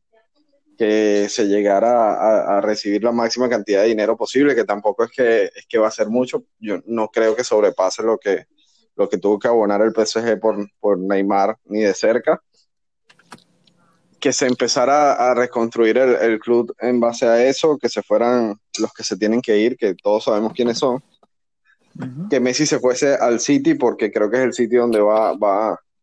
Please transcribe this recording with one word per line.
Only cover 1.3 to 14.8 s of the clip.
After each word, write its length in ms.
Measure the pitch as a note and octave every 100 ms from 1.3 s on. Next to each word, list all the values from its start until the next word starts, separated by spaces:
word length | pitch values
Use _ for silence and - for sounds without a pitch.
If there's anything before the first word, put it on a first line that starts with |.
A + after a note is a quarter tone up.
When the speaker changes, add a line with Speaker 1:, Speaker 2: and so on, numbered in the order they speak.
| - G#2
Speaker 1:
llegara 640 | G2+ G2+ G2 A2+ A#2+ A2
a, 440 | - G#2 G#2+ - G2+
a 40 |
recibir 420 | G#2 G#2+ G#2 G2+
la 80 | A#2
máxima 380 | A#2+ A#2 A#2 B2
cantidad 320 | A#2 G#2 G2
de 80 | A2
dinero 260 | A2 G#2 -
posible, 400 | G#2+ B2+ C#3+ B2
que 80 |
tampoco 400 | G#2 G#2 G#2+ G2+
es 80 | A2+
que, 400 | - A#2+ A2+ F#2+
es 120 | - -
que 100 | A#2
va 120 | G#2+
a 20 |
ser 160 | - G#2
mucho. 380 | A#2+ B2+ - - _
Yo 180 | G#2+ F#2 -
no 240 | A#2 G#2+
creo 260 | - A2 A2
que 80 |
sobrepase 580 | B2 G#2+ G#2 - F#2 -
lo 140 | A2+ A2
que, 280 | G#2 F2+ - _ _ _ _ -
lo 140 | G2
que 80 | G2
tuvo 200 | G2+ G#2
que 120 | B2
abonar 320 | A#2 G#2 G2+
el 120 | A2
P 80 | A2
S 180 | A2 A2+
G 200 | A#2 G#2
por, 160 | A2 G#2 G2+ _
por 180 | G#2 F#2+
Neymar, 600 | F#2+ G2 G2 G2 G2+ A2 _
ni 160 | G#2
de 120 | G#2+
cerca. 480 | F#2+ A2 A#2 - E3+ _ _ _ _ _ _ _ _ _ - _ _ _ _ _ _ _ _
Que 100 | C3+
se 140 | B2+ C3
empezara 680 | B2+ A#2+ C3